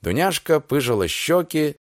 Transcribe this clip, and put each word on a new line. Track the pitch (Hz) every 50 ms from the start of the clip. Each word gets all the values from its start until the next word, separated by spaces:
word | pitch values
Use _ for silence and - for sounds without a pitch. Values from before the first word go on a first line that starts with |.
Дуняшка | - 85 90 123 170 190 175 - - - 160 151
пыжила | 139 _ 139 143 131 120 120 104 95
щеки | 82 - - - - 165 180 175 156 - 156 156 151 143 _